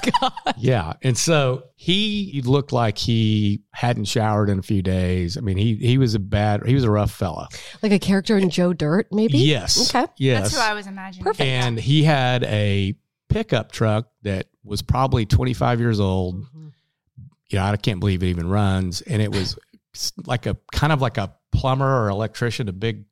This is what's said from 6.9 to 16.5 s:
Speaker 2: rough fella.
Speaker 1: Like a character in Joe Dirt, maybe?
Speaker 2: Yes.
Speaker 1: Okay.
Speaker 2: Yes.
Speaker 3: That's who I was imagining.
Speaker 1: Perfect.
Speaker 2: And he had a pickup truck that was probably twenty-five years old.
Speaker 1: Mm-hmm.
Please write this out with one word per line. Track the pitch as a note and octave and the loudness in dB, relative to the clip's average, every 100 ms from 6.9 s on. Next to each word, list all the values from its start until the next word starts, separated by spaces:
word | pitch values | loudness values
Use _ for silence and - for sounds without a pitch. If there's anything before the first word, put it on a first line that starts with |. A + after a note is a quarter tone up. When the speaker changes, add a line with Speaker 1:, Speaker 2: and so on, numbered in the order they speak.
Speaker 2:
rough | G#2 G2+ | 2 0
fella. | - F#2 D2+ - - - - | -2 -6 -6 -12 -14 -18 -6
Speaker 1:
Like | G#3+ | 0
a | G3 | 2
character | - G3 F#3+ G#3 | 2 0 2 2
in | F#3+ | 2
Joe | E3 F3+ | 2 0
Dirt, | F3 D3+ F3 - | 0 0 0 0
maybe? | G3+ A3 C#3 | 0 2 4
Speaker 2:
Yes. | D#3 C3+ F2 - A#3+ A#3+ | 4 2 0 0 0 0
Speaker 1:
Okay. | - - | -2 0
Speaker 2:
Yes. | C3+ A2+ G2 | 0 2 0
Speaker 3:
That's | - | 0
who | |
I | A3 | -2
was | G#3 G3 | -2 -8
imagining. | G3 F#3+ F#3 | -14 -14 -6
Speaker 1:
Perfect. | F#4 - C3 | -4 -2 0
Speaker 2:
And | B2+ B2 A2+ | 0 0 -2
he | A#2+ D3+ | 2 4
had | D3+ C#3+ B2 B2 | 4 4 2 0
a | A2+ G#2 G#2 G2 G2 - _ _ - | 0 0 2 2 0 -4 _ _ -4
pickup | G#3+ A3 A#2+ - | -2 0 -2 -2
truck | - A2 G#2+ A2 _ | -2 0 0 -2 _
that | G#2 F#2+ - _ G#2 | -6 -6 -6 _ -10
was | G2+ | -4
probably | - B2 C3+ B2+ G#2 | -2 0 2 0 2
twenty-five | - B2+ A2+ B2 A#2+ | 2 2 0 0 2
years | A#2 G#2 | 2 2
old. | G2 F#2+ F2+ F2+ | 2 0 -2 -6
Speaker 1:
Mm-hmm. | B2+ | -10